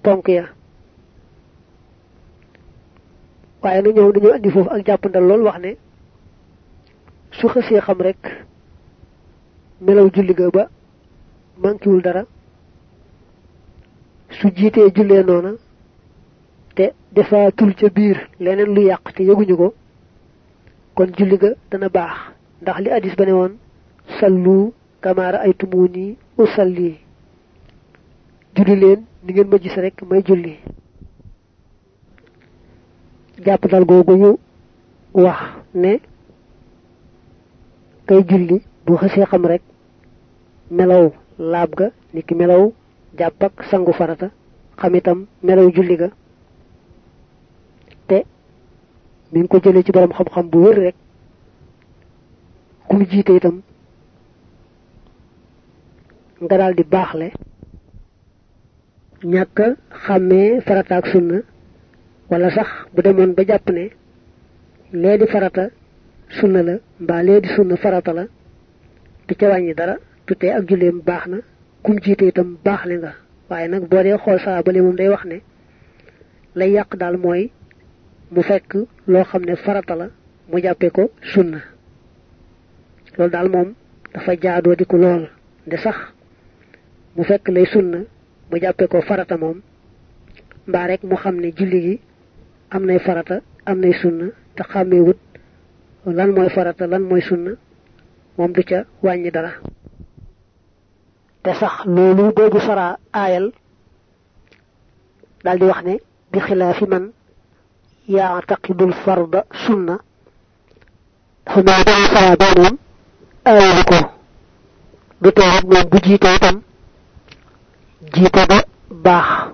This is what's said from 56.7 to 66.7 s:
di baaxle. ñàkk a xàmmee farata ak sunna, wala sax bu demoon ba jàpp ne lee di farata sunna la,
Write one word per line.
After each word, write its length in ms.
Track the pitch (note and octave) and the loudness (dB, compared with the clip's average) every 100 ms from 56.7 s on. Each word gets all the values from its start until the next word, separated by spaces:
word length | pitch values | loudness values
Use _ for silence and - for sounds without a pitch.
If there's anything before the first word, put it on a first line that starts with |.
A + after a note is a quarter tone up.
di 100 | F3 | -2
baaxle. 480 | D#3 F#3 F3+ D#3+ E3 - - _ - - _ - - _ _ _ _ _ _ _ _ _ _ _ | -2 -2 -4 -8 -12 -14 -20 _ -20 -20 _ -20 -20 _ _ _ _ _ _ _ _ _ _ _
ñàkk 340 | F3 F#3 F#3 - | -4 -2 -2 -2
a 60 | A3 C#4 _ - - | -2 -2 _ -18 -2
xàmmee 540 | G3 F#3 F#3 G#3 A#3+ | -2 2 2 2 0
farata 360 | - G3 F#3 F3+ | 0 -2 0 -4
ak 100 | - | 0
sunna, 320 | F#3+ E3+ F3+ - _ _ _ _ _ _ _ _ | 0 0 -4 -8 _ _ _ _ _ _ _ _
wala 200 | E3+ F3+ | -2 0
sax 180 | F#3+ G#3+ - - | -2 -6 -10 -8
bu 80 | - | -2
demoon 320 | F#3+ F#3+ F#3 | 2 2 2
ba 80 | F3+ F#3+ | 0 0
jàpp 240 | G#3 - | -2 -2
ne 140 | E3+ G3 _ _ _ _ _ _ _ _ _ _ | -6 -8 _ _ _ _ _ _ _ _ _ _
lee 260 | F3+ F#3 G#3 | -4 0 2
di 80 | A3 | 2
farata 440 | G#3 F#3+ F#3+ G3 _ _ _ _ _ _ | 0 -2 -4 -6 _ _ _ _ _ _
sunna 340 | - G3+ F#3 | -2 0 2
la, 120 | E3+ | 0